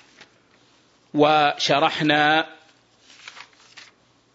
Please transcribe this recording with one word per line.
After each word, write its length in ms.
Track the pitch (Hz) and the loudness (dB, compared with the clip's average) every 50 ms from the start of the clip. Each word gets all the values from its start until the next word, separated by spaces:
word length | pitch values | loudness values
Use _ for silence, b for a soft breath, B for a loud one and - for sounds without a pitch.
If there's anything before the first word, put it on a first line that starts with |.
| - _ _ - - _ _ _ _ _ _ _ _ _ _ _ _ _ _ _ _ _ - | -20 _ _ -20 -20 _ _ _ _ _ _ _ _ _ _ _ _ _ _ _ _ _ -2
وشرحنا 1300 | 147 147 147 156 151 147 147 147 - - - 151 139 156 160 - - 160 151 147 147 147 147 156 160 165 - - - _ _ _ _ _ _ _ _ _ - - - - - - - - - _ _ _ _ - - - - _ _ _ _ _ _ _ _ | 0 2 2 2 2 2 0 -2 -2 -2 -2 0 0 0 -2 -2 -2 -2 0 0 2 2 2 0 0 -2 -6 -12 -20 _ _ _ _ _ _ _ _ _ -20 -20 -20 -20 -20 -20 -20 -20 -20 _ _ _ _ -20 -20 -20 -20 _ _ _ _ _ _ _ _